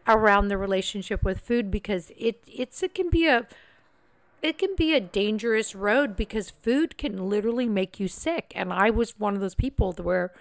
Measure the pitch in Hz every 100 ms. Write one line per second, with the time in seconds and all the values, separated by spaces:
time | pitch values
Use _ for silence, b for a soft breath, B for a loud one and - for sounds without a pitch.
0 | - 220 214 202 208 196 196 190 190 208
1 | 185 196 196 190 - 240 202 202 - 190
2 | - - 226 - _ - 247 - 370 -
3 | 359 330 330 247 - - B B B _
4 | _ _ _ _ 311 311 381 381 320 302
5 | 180 202 208 214 233 220 220 196 202 233
6 | 285 196 214 214 196 - 226 262 330 -
7 | 294 190 190 208 214 233 247 196 190 -
8 | 190 - 320 330 - - 180 180 208 220
9 | 233 - 208 202 190 - 254 - 196 175
10 | 175 180 180 -